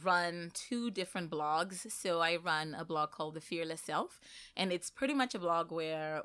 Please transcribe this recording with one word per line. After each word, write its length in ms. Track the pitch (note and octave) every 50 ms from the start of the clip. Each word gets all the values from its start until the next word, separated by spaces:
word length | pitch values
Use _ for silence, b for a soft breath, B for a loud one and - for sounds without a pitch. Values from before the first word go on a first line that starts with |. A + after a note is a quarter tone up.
| D#3
run 460 | F#3 F3+ F3 F3 F3 E3+ F3 E3+ E3+ -
two 360 | - - - B3 A#3+ A#3 A#3+ F#3+
different 380 | F#3+ F#3 F3+ - F#3+ F3 D#3+
blogs. 600 | D#3+ D3+ D3+ D3+ D#3 D#3 F3 F#3+ F#3+ - - A3
So 300 | - - - F#3+ E3+ E3
I 160 | E3 E3 F3
run 380 | E3 E3+ F3+ D#3+ D#3 D#3 D#3 D3 -
a 60 | E3
blog 260 | E3 E3 D3+ D3+ D3+
called 240 | - - D#3 D#3 D#3
The 60 | D#3+
Fearless 400 | - - E3+ E3 E3 D#3+ E3 D#3+
Self, 400 | - - D#3 D#3 - F4+ - B B B B B B B B
and 160 | - F#3+ F#3+ F3+
it's 160 | F3 - -
pretty 240 | - - C4+ C#4 D4+
much 200 | C#4 B3+ B3+ -
a 40 | G3+
blog 320 | F3 E3+ E3 E3 E3 - D#3+
where 500 | E3 D#3+ D#3+ D#3+ D#3 D#3 D#3 D#3 D3+ -